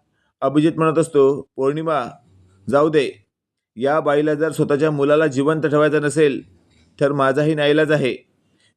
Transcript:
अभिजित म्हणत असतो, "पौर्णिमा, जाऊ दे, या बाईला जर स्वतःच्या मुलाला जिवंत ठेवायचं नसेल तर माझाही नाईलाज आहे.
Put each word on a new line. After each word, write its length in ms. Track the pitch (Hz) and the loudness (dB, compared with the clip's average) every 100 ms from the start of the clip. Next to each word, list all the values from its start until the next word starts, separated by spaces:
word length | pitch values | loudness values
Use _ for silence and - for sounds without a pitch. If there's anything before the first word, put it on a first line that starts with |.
| _ _ _ - | _ _ _ -6
अभिजित 320 | 135 147 160 151 | -2 2 0 0
म्हणत 220 | 160 151 | -2 0
असतो, 500 | 156 143 135 143 - - | 0 2 2 0 -8 -6
"पौर्णिमा, 480 | 135 151 160 147 120 - _ _ _ _ - | -4 -4 -4 -4 -6 -12 _ _ _ _ -2
जाऊ 180 | 139 160 | 0 2
दे, 220 | 151 123 - _ _ _ _ _ 110 | 2 0 -6 _ _ _ _ _ -6
या 240 | 135 156 | -2 -2
बाईला 340 | 147 147 151 | 0 0 0
जर 180 | 147 160 | -2 -2
स्वतःच्या 380 | 151 147 143 156 | -2 -2 0 0
मुलाला 360 | 147 139 151 156 | 0 2 2 2
जिवंत 360 | 127 143 160 | 0 -2 -2
ठेवायचं 400 | 135 147 151 151 | 0 0 2 0
नसेल 380 | 147 156 147 123 - _ _ _ _ - | -2 0 0 0 -10 _ _ _ _ -4
तर 120 | 143 | -2
माझाही 420 | 143 135 135 151 | 0 0 0 0
नाईलाज 380 | 151 147 151 151 | 0 2 2 2
आहे. 240 | 147 131 98 _ _ _ _ _ | 0 0 -4 _ _ _ _ _